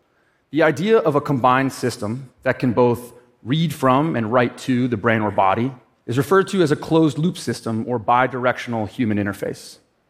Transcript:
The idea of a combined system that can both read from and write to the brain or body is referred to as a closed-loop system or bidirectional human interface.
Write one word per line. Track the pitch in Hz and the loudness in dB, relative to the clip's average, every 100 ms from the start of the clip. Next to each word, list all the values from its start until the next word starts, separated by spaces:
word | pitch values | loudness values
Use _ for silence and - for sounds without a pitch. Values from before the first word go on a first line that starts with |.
| _ _ _ _ _ | _ _ _ _ _
The | 147 | 0
idea | 160 127 202 226 | 2 2 2 2
of | 165 | 4
a | 143 | 0
combined | 143 135 127 127 135 | 0 2 4 4 0
system | - 123 - 104 127 131 _ | -2 -6 -4 -8 -8 -12 _
that | 131 123 | -4 0
can | 131 | 0
both | 117 123 117 - - _ _ | 2 2 2 -6 -20 _ _
read | 107 160 165 | -6 -2 -2
from | - 131 131 160 123 | 0 2 2 2 -2
and | 107 | 0
write | 123 120 - | 2 0 -2
to | - 123 127 | -4 -2 0
the | 110 | 0
brain | 120 110 | 0 2
or | 104 | 0
body | 104 95 98 127 123 _ _ - | 2 2 2 -2 -6 _ _ -4
is | 123 | -2
referred | 135 190 190 | 2 2 2
to | 196 | 0
as | 151 | 0
a | 147 | 0
closed-loop | - 160 160 143 175 - | 0 2 2 0 -4 -4
system | - 113 117 110 113 | -8 -6 -6 -6 -4
or | 123 | -4
bidirectional | 101 123 127 123 123 120 - 117 104 | 0 2 2 0 -2 -4 -6 -6 -6
human | - 113 104 | -2 -2 0
interface. | 101 95 - - - - _ _ _ | -2 -4 -8 -8 -16 -20 _ _ _